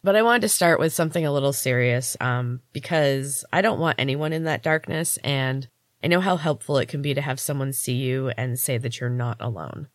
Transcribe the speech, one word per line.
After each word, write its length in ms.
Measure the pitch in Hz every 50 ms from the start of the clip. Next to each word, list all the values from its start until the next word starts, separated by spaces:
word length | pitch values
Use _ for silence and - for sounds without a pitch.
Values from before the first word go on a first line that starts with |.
| -
But 120 | 190 202
I 80 | 214 226
wanted 180 | 233 240 240
to 80 | - 214
start 300 | - - 180 170 165 -
with 140 | 151 160 -
something 320 | - 170 160 156 170 160
a 60 | 147
little 220 | 143 143 135 139 139
serious, 640 | - - 131 127 127 123 123 120 123 123 - - -
um, 420 | - 127 123 123 123 120 123 127 _ _ _
because 720 | 143 - - 165 160 151 139 139 135 135 143 135 - - - -
I 80 | 170
don't 180 | 196 - - -
want 200 | 165 160 - -
anyone 340 | 135 139 135 143 156 156 160
in 120 | 160 165
that 180 | 160 147 139 -
darkness, 540 | 160 156 156 - - - 160 170 - - - -
and 440 | - 143 135 131 131 131 135 135 - _ _ _ _ _ _ -
I 40 |
know 140 | 170 175 180
how 160 | 185 196 185
helpful 400 | 165 147 170 147 - - - 147
it 120 | 135 120 120
can 120 | - 143
be 120 | 139 147 139
to 80 | 139
have 180 | 139 147 131 135
someone 320 | - - 147 139 135 135
see 220 | 131 - - - 123
you 360 | 123 135 127 127 135 131 131
and 280 | 120 - 123 127 120
say 200 | 123 - - 131
that 220 | 117 123 123 117 -
you're 100 | 127 120
not 280 | 123 123 120 120 117 -
alone. 480 | - 123 110 90 78 - - - 151 - _